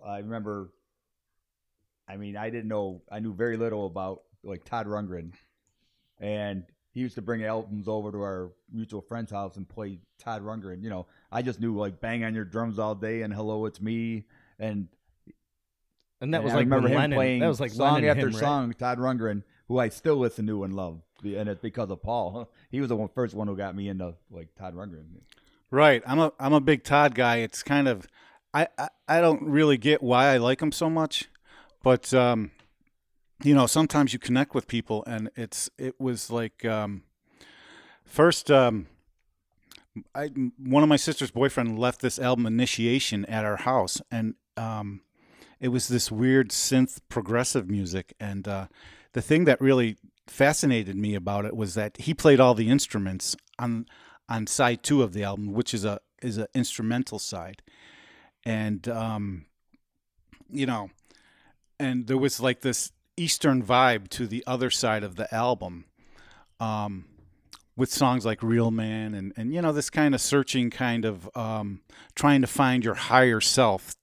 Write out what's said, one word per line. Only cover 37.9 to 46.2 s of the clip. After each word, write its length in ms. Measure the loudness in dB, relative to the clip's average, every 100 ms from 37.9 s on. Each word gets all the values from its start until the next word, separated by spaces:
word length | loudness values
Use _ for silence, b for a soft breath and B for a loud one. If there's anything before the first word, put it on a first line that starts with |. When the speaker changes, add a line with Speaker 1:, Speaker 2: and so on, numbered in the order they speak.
| b
Speaker 3:
first, 480 | _ 4 4 4 4
um, 360 | 6 6 2 -6 _ _ _ _ _ _ _ _ -20 b -18 -12
I, 120 | -8 -6
m-, 280 | -4 -4 -4
one 260 | 2 4
of 60 | 6
my 80 | 6
sister's 340 | 2 -2 -4
boyfriend 480 | 0 2 2 -2 0
left 220 | 0 0
this 180 | -2 0
album 260 | 0 2 2
Initiation 800 | 2 0 0 2 2 0 -4 -4
at 200 | -4 -2
our 120 | -2
house, 440 | 0 2 0 -4 -6
and, 240 | -4 -4 -6 _ -10
um, 440 | -8 -6 -8 -12 _ b b b b b
it 100 | -2
was 180 | -2 0
this 240 | 0 0
weird 380 | 2